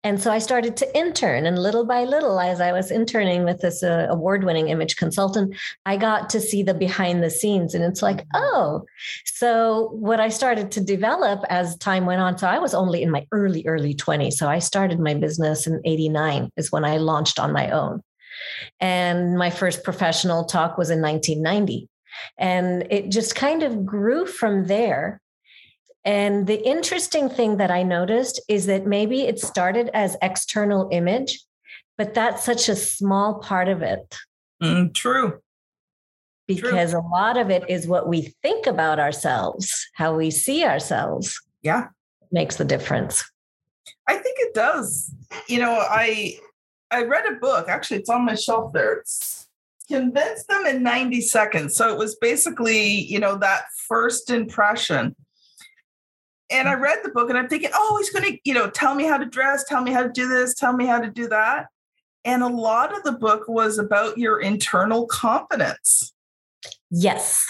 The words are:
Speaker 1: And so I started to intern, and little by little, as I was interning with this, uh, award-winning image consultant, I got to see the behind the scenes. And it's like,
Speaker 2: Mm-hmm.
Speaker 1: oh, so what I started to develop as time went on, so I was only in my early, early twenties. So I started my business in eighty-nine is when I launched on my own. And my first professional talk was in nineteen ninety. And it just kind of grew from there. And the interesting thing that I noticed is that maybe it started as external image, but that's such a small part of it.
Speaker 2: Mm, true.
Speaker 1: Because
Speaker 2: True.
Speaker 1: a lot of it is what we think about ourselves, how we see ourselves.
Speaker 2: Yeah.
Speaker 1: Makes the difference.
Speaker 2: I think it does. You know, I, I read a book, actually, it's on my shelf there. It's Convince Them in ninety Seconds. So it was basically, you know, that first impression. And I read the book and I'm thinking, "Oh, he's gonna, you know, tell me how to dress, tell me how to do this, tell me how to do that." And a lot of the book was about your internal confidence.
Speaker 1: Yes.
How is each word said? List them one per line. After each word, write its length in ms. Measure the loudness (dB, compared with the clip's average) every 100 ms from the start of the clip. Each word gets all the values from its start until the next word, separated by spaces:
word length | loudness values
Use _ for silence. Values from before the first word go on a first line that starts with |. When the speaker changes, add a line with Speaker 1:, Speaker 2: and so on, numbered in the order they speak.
Speaker 1:
And 180 | -2 0
so 100 | 0
I 80 | 0
started 380 | 2 0 0 -2
to 180 | 0
intern, 520 | 0 0 0 0 2 2
and 120 | 2
little 280 | 2 2 2
by 180 | 0
little, 340 | 2 2 2 2
as 220 | 0 2
I 120 | 2
was 180 | 0 0
interning 520 | 0 0 2 2 2
with 200 | 0 0
this, 200 | -2 0
uh, 240 | 0 2 2
award-winning 580 | 0 2 2 2 2 2
image 280 | 0 -2 -2
consultant, 600 | -2 0 0 2 -2 -4 -12 -8 -4
I 100 | 0
got 320 | 2 0 0
to 140 | -2
see 200 | 0 0
the 120 | 0
behind 480 | 0 0 0 2 2
the 80 | 0
scenes. 440 | 0 0 2 0
And 80 | 0
it's 200 | 0 2
like, 160 | 0 0
Speaker 2:
Mm-hmm. 180 | -2 -2
Speaker 1:
oh, 480 | 2 2 0 -2 -8 -16 -14 -10
so 640 | -12 0 2 4 4 2 0
what 260 | -2 0 2
I 80 | 2
started 420 | 2 0 0 -2
to 100 | -2
develop 600 | 0 2 2 2 2 0 0
as 300 | 0 -2 -4
time 260 | 0 0
went 160 | 2 2
on, 160 | 2 2
so 100 | 0
I 120 | 2
was 160 | 2
only 280 | 2 2 2
in 80 | 0
my 160 | 0 0
early, 340 | 0 0 0 -2
early 280 | 0 0
twenties. 420 | -2 -2 0 0 0
So 80 | 0
I 120 | 0
started 420 | 0 0 2 2
my 140 | 0
business 520 | 0 -2 0 0 0 -2
in 140 | -2 0
eighty-nine 640 | 0 2 2 0 0 -4 -6
is 120 | -4
when 140 | 0
I 140 | 0 2
launched 400 | 2 2 0 0
on 120 | 0
my 200 | 0 0
own. 320 | 0 -2 -6 -12 _ -20 -16 -12 -12 -14 _
And 600 | 0 2 2 2 2 2
my 100 | 0
first 360 | 2 -2 0
professional 600 | -6 0 0 2 0 0
talk 320 | 0 0 0 0
was 140 | 0
in 100 | 2
nineteen 400 | 0 0 -2 0
ninety. 460 | 2 2 0 -2 -10 _ _ -18 -18 -4
And 500 | 0 2 0 -2 0
it 200 | -2 0
just 260 | -2 -2 0
kind 260 | 0 2
of 240 | 0 -2 -4
grew 400 | 0 0 0 -2
from 400 | -2 0 0 2
there. 560 | 0 2 0 -4 -8 _ _ _ -20 -20 _ _ _ -2
And 400 | 2 2 2 2
the 160 | 2 2
interesting 640 | 0 0 -2 0 0 0
thing 260 | 2 2 2
that 140 | 2
I 120 | 2
noticed 560 | 2 2 2 0 0 -6 -2
is 200 | 0 2
that 200 | 0 2
maybe 360 | 0 2 0
it 160 | 0 -2
started 500 | -4 0 0 0 0
as 240 | 0 0 0
external 680 | -2 -2 -4 -2 2 0 0
image, 480 | 0 2 0 -2 -8 _ _ -20 -20 _ -8
but 160 | -4
that's 320 | 0 0 -2
such 240 | -2 0 0
a 80 | 0
small 640 | -2 -2 0 2 0 -4
part 300 | -4 -2 0
of 120 | 0
it. 340 | -2 -4 -8 -20 -20 _ _ _
Speaker 2:
Mm, 300 | 0 2 2
true. 480 | 0 0 0 0 -4 _ _ _ _ _ _ _ _ _ _ -4
Speaker 1:
Because 440 | -2 0 0 2
Speaker 2:
True. 100 | 0
Speaker 1:
a 80 | 0
lot 300 | 0 2 2
of 100 | 2
it 160 | 0 0
is 160 | -4 0
what 200 | 0 2
we 280 | -2 -2 _
think 240 | -2 0 0
about 320 | 2 2 2
ourselves, 920 | 0 0 -2 0 -2 -4 -6 -6 -8
how 200 | -2 0
we 160 | 2 0
see 320 | 0 -2 0
ourselves. 800 | 2 0 -2 -2 -2 -4 -6 -10 _ _
Speaker 2:
Yeah. 240 | -2 -2 -4 _ _ _ _
Speaker 1:
Makes 260 | -2 -2 -4
the 100 | -2
difference. 580 | -2 -2 -4 -2 -4 -6 _ _ _ _ _ -20 -8 -2
Speaker 2:
I 120 | -2
think 180 | -2 -2
it 120 | -2
does. 580 | 2 0 0 -4 -6 -8 -14 -16 -16 -4
You 140 | 0
know, 120 | 2
I, 680 | 0 2 2 2 0 -4 -8 -20 _ _ _ _
I 140 | -2
read 200 | 2 0
a 120 | 0 -2
book, 340 | 0 0 0
actually, 300 | -4 -4 -6
it's 100 | 0
on 160 | 0 0
my 80 |
shelf 400 | -2 0 0 0
there. 180 | -2 0 -2
It's 520 | -6 -10 -8 -12 -18 _ _ _ -4
Convince 560 | -2 0 0 -2 -4 -2
Them 180 | 0 0
in 160 | 0
ninety 400 | 0 0 0 -2
Seconds. 520 | 2 2 2 0 -2
So 160 | 2 2
it 60 | 2
was 180 | -4 0
basically, 680 | 0 2 -2 0 2 2
you 360 | 2 0 -2 0
know, 180 | 0 2
that 280 | 2 0 -2 -14 -4
first 400 | 0 0 -2 -2
impression. 880 | -2 -2 2 2 2 0 0 -2 -6 _ _ _ -20 -20 _ _ _ _ _ _ _ _
And 180 | 0 2
I 60 |
read 240 | 2 2 0
the 60 | -2
book 220 | 0 0
and 80 | 0
I'm 100 | 0
thinking, 220 | -2 0
"Oh, 240 | 2 2 2
he's 140 | 0
gonna, 260 | 0 -2 -2
you 80 | -2
know, 160 | 0 0
tell 260 | 0 0
me 100 | 2
how 120 | 0 0
to 80 |
dress, 400 | -2 -2 0 0
tell 180 | -2 -2
me 100 | 0
how 100 | 0
to 80 | 0
do 180 | -2 0
this, 260 | 0 0
tell 200 | 0 0
me 100 | 2
how 160 | 2 0
to 100 | -2
do 160 | -6 -2
that." 400 | 2 2 0 -6 _ _ _ _ _
And 200 | 0 2
a 60 | 2
lot 460 | 0 2 2 2
of 80 | 0
the 100 | -4
book 360 | 0 2 2 2
was 300 | 0 2 0
about 400 | 2 2 2 0
your 220 | 0 2
internal 640 | 0 -2 2 2 2 2 0
confidence. 1080 | 0 2 0 0 -2 -2 0 2 2 0 _ _ _ _ _ -20 -20 _
Speaker 1:
Yes. 520 | 0 2 2 -2 -2 -2